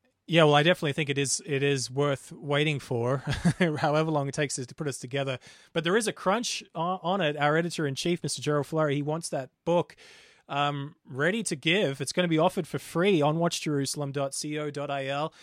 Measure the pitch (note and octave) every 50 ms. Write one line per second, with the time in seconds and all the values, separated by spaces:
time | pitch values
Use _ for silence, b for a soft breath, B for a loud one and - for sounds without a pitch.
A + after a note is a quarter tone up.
0 | _ _ _ _ _ - E3 E3 D#3+ D3+ C#3+ D3 D3 E3+ F3+ - E3+ D3 C3+ -
1 | D#3 C#3 C#3 C#3+ C#3+ B2+ - - - - C#3+ C3+ C#3 C#3+ C#3+ C3 A#2+ A2+ B2+ C#3
2 | C#3+ D3 C#3 - - - E3 - - C#3+ C#3+ C#3+ D3+ D#3+ D3 C3+ - - C3 A#2
3 | A#2 B2 C3+ C3+ - D3 C3+ - - F3 - - F#3 E3 D3+ C#3+ - D3+ D3 D#3
4 | D#3+ D#3+ D#3 C#3+ C#3 C#3 - - D3+ C3+ - - B2+ A#2+ - - D#3+ C#3+ B2+ -
5 | - B2 B2 C#3 C#3 C3+ B2+ A#2+ B B B B B B B E3+ D#3 E3+ F#3 A#3
6 | G#3+ G#3+ - - - F#3+ G3 A#3 A#3+ - - - - - - E3+ E3 F3 F#3 F#3
7 | - E3+ F#3+ G3+ E3+ D3 D3 D3 C#3+ D3 D3+ D#3+ E3+ E3+ - - D#3 C#3 C3+ -
8 | - E3+ F3 E3+ - D3 - - B2 D3 D3 D3 C3+ - D#3+ D#3 D#3 D3 C#3 D3
9 | C#3+ D3 D3+ E3+ E3 - - C#3+ B2+ - _ _ - E3+ E3+ F3 D3+ - - B
10 | B B B B B B B B B B - C#3+ C#3+ D3 C#3+ C#3+ C#3 D3 - _
11 | _ - C#3 B2+ D3 F3 G3 A#3 G#3 - F3 C3+ - D#3+ E3+ G#3 G3 C#3 C#3 -
12 | C#3+ - - F3+ F3+ F3 D#3+ D#3 D#3+ F3+ - G3+ D#3+ - - C3+ - - - E3
13 | F3+ G#3 G3+ D#3 C#3+ D3+ D3+ E3 E3+ E3+ - - - E3 D3 C#3 C#3 C3 - D3+
14 | C#3+ C#3 C3 C#3+ C#3 C#3 - - - D3+ D3+ D3+ D3+ D3 C#3 C#3+ C#3+ C#3 C#3 C#3
15 | C3+ C3+ C#3 C#3+ D#3 D#3+ - B